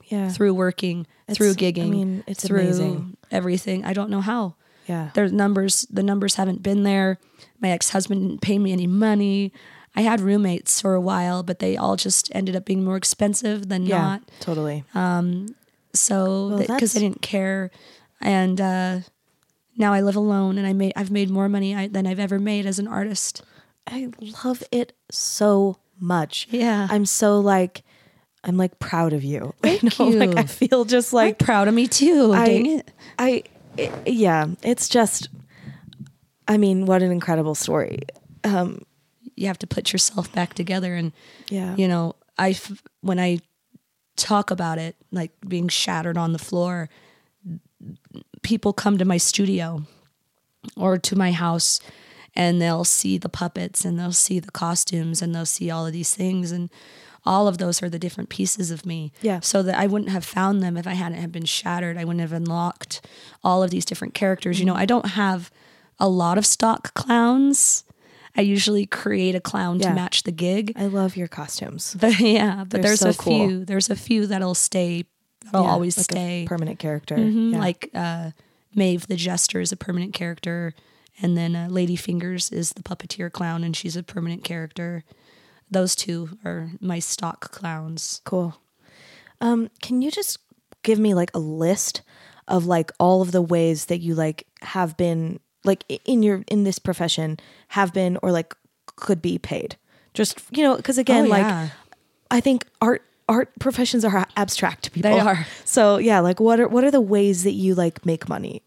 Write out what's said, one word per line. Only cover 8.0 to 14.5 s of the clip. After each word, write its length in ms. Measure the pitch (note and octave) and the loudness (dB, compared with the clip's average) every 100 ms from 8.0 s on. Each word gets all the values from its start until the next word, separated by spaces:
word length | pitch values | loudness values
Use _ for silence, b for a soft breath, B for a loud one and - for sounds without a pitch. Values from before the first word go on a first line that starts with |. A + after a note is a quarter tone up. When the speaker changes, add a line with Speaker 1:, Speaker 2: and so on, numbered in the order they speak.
| F#3 G3 | 0 -2
Speaker 2:
didn't 180 | F#3+ - | -2 -2
pay 180 | - G3+ | 0 2
me 140 | G3 | 2
any 140 | F3+ F3+ | 0 2
money. 640 | F#3+ A3 G#3 G3+ G3 G3 B B B B | 2 4 2 2 0 -2 B B B B
I 60 | - | 0
had 180 | A3+ A3+ | 2 2
roommates 600 | F#3+ G#3 G3 F3 - - | 2 2 2 0 -2 -2
for 140 | G3 | 2
a 60 | F#3 | 0
while, 420 | F3+ F#3+ F3 F3+ | 2 0 0 -2
but 160 | F3+ F3+ | -4 -4
they 180 | F#3+ F#3+ | -2 0
all 200 | - F#3+ | 0 0
just 340 | F#3+ F#3 - | 0 -2 -2
ended 220 | F#3+ F#3+ F#3 | -4 -4 -4
up 80 | |
being 180 | F#3 F#3+ | -2 -2
more 120 | F#3+ F#3+ | 0 0
expensive 720 | F3+ - G#3 G#3 A#3 G#3 G3 | -2 0 0 0 -2 -4 -4
than 160 | F#3+ F#3 | -2 0
Speaker 1:
Yeah, 120 | F#3 | 2
Speaker 2:
not. 240 | F#3+ G3 - - | 0 -2 -8 -12
Speaker 1:
totally. 440 | - | -6